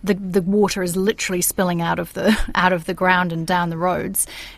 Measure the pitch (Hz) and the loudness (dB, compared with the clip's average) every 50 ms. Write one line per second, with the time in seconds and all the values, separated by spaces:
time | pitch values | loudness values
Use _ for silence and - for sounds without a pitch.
0 | - 196 196 190 202 185 180 202 170 190 202 208 202 185 - 202 180 175 170 190 | -2 -2 -2 0 -2 -2 0 0 2 2 4 4 4 2 2 0 -4 -2 -2 0
1 | 190 208 220 - - - 185 180 180 - - - 190 180 175 170 165 170 170 180 | 0 0 0 -2 -2 -2 -2 -2 -2 0 0 0 0 0 0 0 0 0 0 -2
2 | 165 - - 185 - 202 220 - - - - 190 180 185 185 170 165 - 180 - | -4 -4 -4 0 2 2 2 2 0 0 0 2 2 2 2 0 -2 -4 -4 0
3 | 185 185 185 180 180 175 165 165 165 160 180 175 175 170 165 160 175 185 175 - | 2 4 4 4 2 0 -2 -4 -2 0 0 0 0 -2 -2 -2 -2 0 0 -2
4 | - 190 190 - - - - - - - - | -4 -4 -4 -4 -4 -4 -6 -14 -16 -16 -10